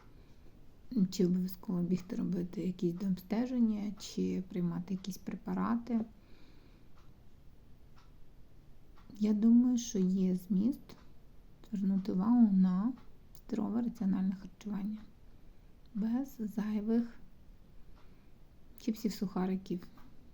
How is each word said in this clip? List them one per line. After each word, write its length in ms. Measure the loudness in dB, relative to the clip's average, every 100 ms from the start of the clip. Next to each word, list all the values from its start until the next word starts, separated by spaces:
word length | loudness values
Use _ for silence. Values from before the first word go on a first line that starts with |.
| -20 -20 -20 -20 -20 -18 -20 -18 -2 2 2
Чи 140 | 4 4
обов'язково 560 | 4 0 -4 -4 -2
бігти 340 | 2 0 -2 -4
робити 460 | -2 -2 -2 -4
якісь 320 | -4 0 -2
дообстеження, 1000 | 0 -2 -2 -2 -2 0 2 2 2 -4 -8
чи 440 | -8 -2 0 -2 -4
приймати 440 | -2 -2 -2 -4
якісь 240 | -6 -6 -10
препарати? 880 | -8 -8 -6 -2 0 0 0 -2 -2 -10 -20 -20 -18 -20 -20 -20 -20 -18 -18 -20 -20 -20 -20 -20 -20 -20 -20 -20 -20 -18 -18 -18 -18 -18 -18 -18 -18 -18 -12 0
Я 140 | 2
думаю, 440 | 6 8 8 8 4
що 220 | 0 2
є 380 | 2 4 2 2 2
зміст 480 | 2 2 0 -8 -18 -18 -18 -18 -20 -20 -20 -8
звернути 400 | -2 2 2 2
увагу 360 | 2 6 8 8
на 400 | 8 6 6 2 -2 -10 -18 -20 -18
здорове 440 | -6 -2 0 0
раціональне 540 | -2 0 0 2 2 -2
харчування. 560 | -8 -12 -6 -4 -4 -6 -10 -18 -20 -18 -18 -20 -20 -20 -8
Без 440 | -2 0 0 -2 -6 -4 -2
зайвих 640 | 0 0 2 2 2 -6 -16 -18 -20 -20 -20 -18 -16 -16 -18 -20 -20 -20 -20 -20 -20 -8
чіпсів, 340 | -4 -2 -2
сухариків, 760 | -2 -4 -2 0 -2 -4 -8 -8 -16 -16 -16 -18